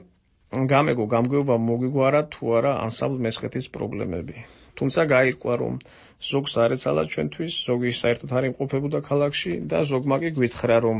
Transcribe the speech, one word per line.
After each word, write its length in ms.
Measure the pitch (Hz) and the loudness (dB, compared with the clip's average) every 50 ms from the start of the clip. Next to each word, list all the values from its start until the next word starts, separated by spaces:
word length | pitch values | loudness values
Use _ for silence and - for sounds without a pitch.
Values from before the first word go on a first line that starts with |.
| - - _ _ _ _ _ _ _ _ | -4 -10 _ _ _ _ _ _ _ _
გამეგო, 520 | - 127 135 131 139 135 151 156 135 123 110 107 | -4 -2 0 4 4 4 4 4 2 0 0 2
გამგეობა 480 | 120 117 117 127 139 143 143 139 123 117 | 2 2 2 2 2 0 2 2 2 2
მოგიგვარა 640 | 113 113 117 117 127 127 143 139 131 135 139 147 151 | 2 0 0 0 0 -2 0 2 2 4 4 2 0
თუ 200 | 151 - - - 120 | -2 -6 -6 -2 0
არა 200 | 117 117 117 143 139 101 | 2 2 2 2 0 0
ანსამბლ 400 | - 110 113 - 135 135 139 127 | -2 -4 -4 -4 -2 -2 -2 -2
მესხეთის 480 | 123 113 113 - - 117 - 131 127 - | -2 -2 -4 -4 -6 -6 -6 -6 -8 -8
პრობლემები. 720 | - - - - - 101 104 95 90 85 82 - - - 113 - - - - - _ | -8 -8 -6 -6 -4 -6 -4 -4 -4 -6 -6 -8 -12 -14 -16 -18 -20 -20 -20 -20 _
თუმცა 260 | - 135 139 - 170 165 | -4 -4 0 2 2 2
გაირკვა, 500 | 151 139 127 131 135 127 - - - 120 | 4 4 4 4 4 0 -2 -2 -2 -2
რომ 180 | 117 123 120 127 131 - - - - - - - _ | -2 -2 -4 -6 -8 -10 -14 -20 -20 -20 -20 -16 _
ზოგს 360 | - - - 139 139 - - 117 | -8 -4 -2 -2 -2 -2 0 2
არ 140 | 117 117 117 | 2 2 2
ეცალა 300 | - - - 147 156 160 | 0 0 0 0 0 0
ჩვენთვის, 480 | 156 - - 156 151 - - 165 170 170 - | -2 -2 -4 -4 -4 -4 -6 -6 -6 -6 -6
ზოგი 340 | - - 123 123 123 123 117 | -2 -2 -2 0 0 -2 -2
საერთოდ 360 | - - 117 120 - - 139 | 0 0 0 0 0 -2 -2
არ 140 | 127 127 135 | -2 0 0
იმყოფებოდა 540 | 131 123 - 143 135 - 135 143 143 151 143 | 0 -2 -4 -4 -2 -2 -2 -2 -2 -2 -4
ქალაქში 520 | 143 - 139 143 143 143 143 - - 180 170 - - | -2 0 0 2 2 2 0 -2 -4 -4 -4 -4 -4
და 140 | 151 160 165 | -2 0 0
ზოგმა 360 | 165 143 139 127 135 143 135 139 | 0 2 0 0 2 2 0 0
კი 120 | 165 165 160 | 0 -2 0
გვითხრა, 440 | 143 123 117 - - - 120 117 117 | 2 0 0 0 0 2 4 4 4
რომ 200 | 117 113 113 110 | 4 4 2 0